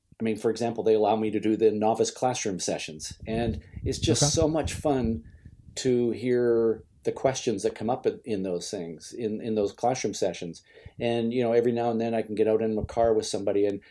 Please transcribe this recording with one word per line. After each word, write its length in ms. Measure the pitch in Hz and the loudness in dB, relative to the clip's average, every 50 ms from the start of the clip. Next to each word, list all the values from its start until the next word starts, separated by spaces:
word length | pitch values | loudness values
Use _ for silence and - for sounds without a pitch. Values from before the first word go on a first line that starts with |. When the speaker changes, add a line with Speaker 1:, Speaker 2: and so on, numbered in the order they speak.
| _ _ - - | _ _ -8 -4
Speaker 1:
I 40 | 113 | -2
mean, 120 | 113 107 | -2 -2
for 140 | 104 - 117 | 0 0 0
example, 320 | 107 - 120 117 113 110 | 0 0 -2 -2 -2 0
they 120 | 95 110 110 | 2 4 4
allow 200 | 107 104 101 110 | 4 4 4 2
me 140 | 107 110 107 | 2 0 0
to 80 | 98 107 | -2 0
do 180 | 92 107 110 | 0 0 2
the 140 | 95 110 107 | 4 4 4
novice 400 | 101 104 107 110 117 - 113 - | 4 4 2 2 2 2 0 -2
classroom 480 | - - - 127 123 - - 107 95 87 | -2 -2 -2 -2 -2 -2 -4 -4 -4 -4
sessions, 540 | - - 85 73 - - 76 78 - - - - - | -4 -4 -4 -4 -6 -10 -10 -12 -12 -14 -14 -12 -8
and 340 | - 110 113 120 113 - 76 - - - - - | -6 -4 -2 -2 -2 -4 -4 -8 -14 -12 -6 -6
it's 160 | - 135 - | -4 -4 0
just 220 | - 165 151 - | 2 2 4 4
Speaker 2:
Okay. 80 | 147 147 | 2 2
Speaker 1:
so 180 | - 165 160 151 | 4 2 2 2
much 240 | 160 156 135 127 - | 2 0 -2 -2 -4
fun 480 | - - 156 139 131 120 113 113 113 - - - - - - - - - - - | -2 0 0 0 2 0 0 -2 -4 -6 -12 -20 -20 -20 -20 -20 -20 -20 -14 -10
to 340 | - - 131 123 120 120 117 | -2 0 2 2 2 2 0
hear 720 | 110 101 117 127 123 123 123 120 117 113 113 113 110 110 - _ _ _ - | -2 -2 0 0 2 4 4 4 4 4 4 2 2 0 -6 _ _ _ -4
the 80 | 117 | -4
questions 500 | 113 - - 139 131 - - 123 107 98 | -2 0 0 0 0 0 -2 -2 -2 0
that 140 | 95 110 - | -2 -4 -4
come 120 | - 107 113 | -2 -2 -2
up 160 | 127 131 - | -2 0 -2
in, 140 | - 98 - - | -2 -2 -2 -6
in 180 | 120 110 95 | -6 -4 -4
those 260 | 95 95 87 87 87 - | -2 -4 -4 -4 -6 -8
things, 440 | - 95 85 85 82 78 - - | -8 -8 -8 -10 -12 -14 -16 -14
in, 280 | - 113 120 107 107 107 | -10 -8 -6 -6 -6 -6
in 140 | - 117 110 | -4 -2 0
those 160 | 107 101 98 | 0 0 -2
classroom 400 | - - - 120 131 127 - 107 | -2 -2 0 0 0 0 -2 -4
sessions. 500 | 98 - 104 92 85 - 90 85 85 - - _ - - - - - - | -2 -2 -2 -2 -2 -4 -8 -10 -12 -14 -18 _ -20 -20 -20 -20 -10 -4
And, 340 | 120 117 117 117 117 117 | -2 -2 0 0 -2 -2
you 100 | 120 127 120 | -2 0 0
know, 80 | 113 | 2
every 180 | 117 117 120 123 | 2 4 4 2
now 200 | 117 120 117 117 | 2 0 0 0
and 100 | 113 110 | 0 0
then 140 | 113 117 113 | -2 0 -2
I 80 | 113 | -2
can 120 | 110 - 107 | -2 -2 0
get 140 | 101 107 107 | 2 2 4
out 120 | 110 110 | 2 2
in 120 | 113 110 107 | 2 0 -2
my 80 | 104 | -2
car 320 | 104 - - 117 117 117 110 | -4 -2 0 2 4 4 4
with 120 | 110 110 | 2 0
somebody. 380 | - - 101 98 104 98 101 104 | 0 -4 -2 -2 0 2 2 2
And 160 | 101 101 101 - - | 2 0 -4 -8 -16